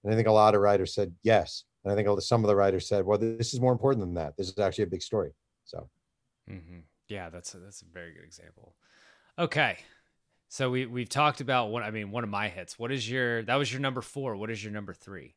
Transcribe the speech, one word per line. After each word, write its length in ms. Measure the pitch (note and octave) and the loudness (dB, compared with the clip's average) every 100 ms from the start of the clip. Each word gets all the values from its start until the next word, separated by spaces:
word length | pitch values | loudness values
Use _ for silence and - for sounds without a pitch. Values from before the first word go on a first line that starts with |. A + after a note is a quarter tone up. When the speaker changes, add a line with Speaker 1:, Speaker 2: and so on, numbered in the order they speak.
Speaker 1:
And 80 | G2+ | 2
I 60 | A2 | 2
think 100 | A2 | 6
a 40 | |
lot 240 | G#2+ G#2+ G#2 | 8 8 8
of 60 | |
writers 320 | G2+ G2+ F2+ | 6 4 2
said, 220 | - F#2+ E2+ | -2 -4 0
"Yes." 400 | A2 G#2+ D#2+ - - _ | 4 4 4 -10 -16 _
And 100 | G2 | -2
I 20 | G2+ | 0
think 240 | G#2 G2+ | 2 0
some 220 | - A#2 | 2 2
of 60 | G#2+ | 4
the 60 | G2+ | 6
writers 340 | G2 F#2 - | 4 2 0
said, 160 | G2+ F#2 | 0 2
"Well, 140 | G#2 | 2
this 340 | A2+ A2+ A#2+ | 0 -2 -4
is 80 | B2+ | 0
more 100 | B2+ | 2
important 300 | A#2+ C3+ B2 | 2 2 0
than 140 | F2+ F2 | -2 -4
that. 200 | D2+ - | -6 -6
This 140 | F2+ | -8
is 80 | - | -2
actually 280 | G2 - G2 | -2 0 -4
a 20 | |
big 160 | F2 | -4
story." 280 | - A2 D2+ - _ _ | -4 -4 -4 -10 _ _
So. 260 | - E2 - _ _ _ _ _ - | -18 -16 -16 _ _ _ _ _ -18
Speaker 2:
Mm-hmm. 300 | F#2+ E2+ F2 D#2+ _ _ | -18 -16 -20 -20 _ _
Yeah, 220 | G2+ E2+ | -12 -12
that's 240 | E2+ - | -14 -16
a, 60 | F#2 | -16
that's 220 | F#2+ - | -20 -20
a 40 | E2+ | _
very 280 | F2 E2+ | -18 -18
good 120 | D#2+ D#2+ | -18 -20
example. 500 | - E2 _ - _ _ _ _ _ _ - | -20 -20 _ -20 _ _ _ _ _ _ -6
Okay. 380 | F3 - C3+ F2+ - _ _ _ _ _ _ | -2 0 0 0 -12 _ _ _ _ _ _
So 220 | - C3 | -4 -2
we, 160 | B2+ B2+ | -2 -4
we've 240 | B2 A#2+ | -6 -4
talked 320 | C#3 D3 C#3 | 0 0 0
about 300 | B2+ B2+ A2 | -2 0 0
what, 100 | A#2 | -4
I 80 | G#2+ | -6
mean, 220 | G#2+ G2+ | -6 -6
one 120 | A2+ | -6
of 60 | A2+ | -4
my 200 | G2+ G#2 | -4 -4
hits. 280 | F#2 F2 - | -6 -14 -10
What 140 | A#2+ | -6
is 180 | C#3 A2 | -4 -4
your, 320 | B2+ A#2+ A#2 | -2 -2 -2
that 120 | A2 C3+ | 0 0
was 180 | C3 | 0
your 80 | C3 | -2
number 200 | C#3 B2+ | -4 -4
four. 360 | - C#3+ C3+ G2+ | -10 -8 -6 -6
What 140 | G#2+ | -6
is 120 | A2 | -8
your 80 | G#2 | -8
number 220 | G#2 G2 | -10 -12
three? 400 | F2+ - F#2+ C2+ | -16 -16 -18 -18